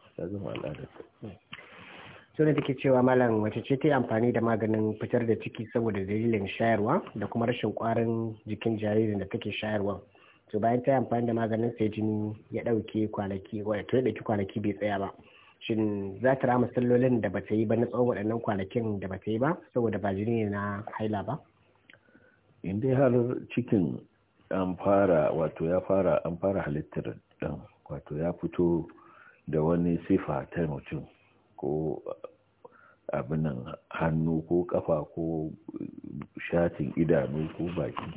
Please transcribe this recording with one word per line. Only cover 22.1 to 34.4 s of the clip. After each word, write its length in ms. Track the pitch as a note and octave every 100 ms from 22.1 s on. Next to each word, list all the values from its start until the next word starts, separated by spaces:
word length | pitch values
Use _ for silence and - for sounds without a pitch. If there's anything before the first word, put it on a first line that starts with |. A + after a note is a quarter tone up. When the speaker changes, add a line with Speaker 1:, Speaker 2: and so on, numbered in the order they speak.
| - _ _ _ _
Speaker 1:
In 160 | - G2
dai 160 | C3 C3
har 160 | C3+ B2 A#2+ - -
cikin 460 | - A#2+ A2+ D#2 A#1+ - _ _ _ -
an 260 | F#2+ F#2 F2
fara, 520 | G2 G2 G2 E2+ C#2
wato 340 | D#2+ D#2 - E2
ya 100 | F2+
fara, 380 | - F#2+ F2+ D#2 -
an 120 | E2+
fara 240 | G2 G2
halittar 500 | - D2 - - A#1 - _ -
ɗan, 200 | - D#2 - _ -
wato 280 | C#2+ - D2
ya 160 | E2
fito 540 | F2+ E2+ - F2 E2+ D#2 - - - - _ -
da 140 | D2+
wani 360 | D#2 F2 F2 E2+ -
sifa 400 | F#2+ - C#2+ C#2
ta 100 | - D#2+
mutum, 380 | C#2 - D2+ - _ _ _ _ -
ko 440 | C#2+ D2+ D#2 - - - - _ _ _ - - - _ -
abin 300 | - A#1+ D#2
nan 320 | D#2 B1+ A#1+ D2+ -
hannu, 520 | - E2 D#2+ D#2+ D#2+